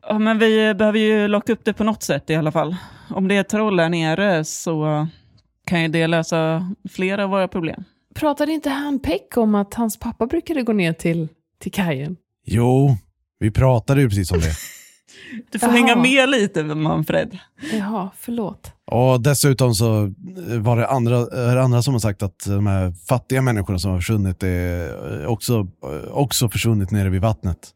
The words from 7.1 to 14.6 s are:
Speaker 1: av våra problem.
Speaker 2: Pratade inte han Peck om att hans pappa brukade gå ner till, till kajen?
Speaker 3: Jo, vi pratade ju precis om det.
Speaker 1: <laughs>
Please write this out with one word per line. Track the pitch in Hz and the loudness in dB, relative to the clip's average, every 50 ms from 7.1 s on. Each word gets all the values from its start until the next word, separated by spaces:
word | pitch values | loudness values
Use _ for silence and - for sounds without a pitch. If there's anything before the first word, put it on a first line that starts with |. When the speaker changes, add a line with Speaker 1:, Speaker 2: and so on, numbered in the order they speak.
| 196 208 202 | -2 -2 -2
Speaker 1:
av | 190 | -2
våra | 190 196 190 175 | 0 0 -2 -2
problem. | - 196 165 156 - - 185 _ _ _ _ _ _ | -2 -4 -4 -4 -6 -8 -14 _ _ _ _ _ _
Speaker 2:
Pratade | - 302 302 285 285 302 294 320 | -2 -2 -2 0 0 -2 -2 -2
inte | 311 294 294 | -2 -2 -4
han | 269 277 294 294 285 262 269 | -4 -4 -4 -4 -4 -4 -2
Peck | 277 330 392 - _ - | -2 -4 -4 -6 _ -2
om | 247 226 214 208 | 0 2 2 2
att | 202 202 202 - | 2 0 -2 -4
hans | - 233 220 - - | -4 -4 -4 -4 -6
pappa | - 240 220 _ 226 | -8 -10 -4 _ -4
brukade | 240 330 330 - - 330 294 247 | -2 -2 -4 -4 -2 -4 -4 -2
gå | 233 220 | 0 0
ner | 208 185 165 160 | 0 0 0 -2
till, | - - 175 165 170 160 160 _ _ _ _ _ _ | -2 -2 -2 0 0 -4 -6 _ _ _ _ _ _
till | - 196 - | -14 -8 -4
kajen? | - 190 170 151 131 139 156 185 - _ _ _ _ _ | -2 -2 -2 -2 -4 -4 -8 -10 -12 _ _ _ _ _
Speaker 3:
Jo, | - - 110 120 123 127 131 139 143 131 95 _ _ _ _ _ _ _ _ | -2 0 2 4 4 4 4 4 4 2 0 _ _ _ _ _ _ _ _
vi | - 110 | -2 0
pratade | 104 - 131 131 127 113 - - 139 139 | 2 4 4 4 4 4 2 2 2 4
ju | 143 123 | 4 4
precis | 101 101 95 - 92 | 2 0 0 0 0
om | 85 | 0
det. | 80 80 80 | 0 0 -2
Speaker 1:
<laughs> | - | -4